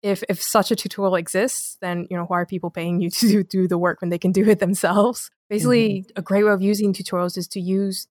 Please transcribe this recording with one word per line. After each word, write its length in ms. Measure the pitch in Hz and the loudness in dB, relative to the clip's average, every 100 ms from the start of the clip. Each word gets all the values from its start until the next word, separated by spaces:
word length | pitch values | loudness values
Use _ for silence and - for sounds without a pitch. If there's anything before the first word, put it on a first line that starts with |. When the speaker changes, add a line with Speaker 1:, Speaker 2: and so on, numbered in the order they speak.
Speaker 1:
If, 200 | 208 190 - | -2 -4 -2
if 140 | 180 | -4
such 280 | - 220 196 | 2 2 2
a 40 | 214 | -2
tutorial 380 | 185 - 196 | -4 -2 0
exists, 640 | 180 170 190 240 - - - | 0 -2 -2 -2 -2 -10 -8
then, 280 | 180 175 170 | -6 -6 -6
you 60 | 180 | -6
know, 80 | |
why 160 | 175 180 | -2 -2
are 60 | 175 | -2
people 240 | 185 175 | -4 -6
paying 300 | 170 170 175 | -6 -2 0
you 80 | 170 | -2
<laughs> 80 | - | 2
to 80 | 233 | 4
do, 140 | 202 | 4
do 240 | 185 190 185 | 2 0 0
the 100 | 170 | 2
work 220 | 175 - | 0 -2
when 80 | 175 | -4
they 80 | 170 | 0
can 140 | 185 | 2
do 140 | 190 208 | 4 4
it 100 | 208 | 4
themselves? 720 | 180 190 190 185 214 247 - _ _ | 2 0 2 2 2 0 -10 _ _
Basically, 520 | 208 247 247 220 196 | -2 2 4 4 0
Speaker 2:
Mm-hmm. 180 | 190 - | -6 -12
Speaker 1:
a 40 | |
great 220 | 170 196 | -2 2
way 60 | 214 | 4
of 80 | 202 | 4
using 300 | 196 202 208 | 2 2 0
tutorials 460 | 185 185 180 180 185 | -2 -4 -2 -4 -4
is 100 | 175 | -8
to 120 | - | -6
use 460 | 180 190 196 190 - | -2 0 -2 -4 -12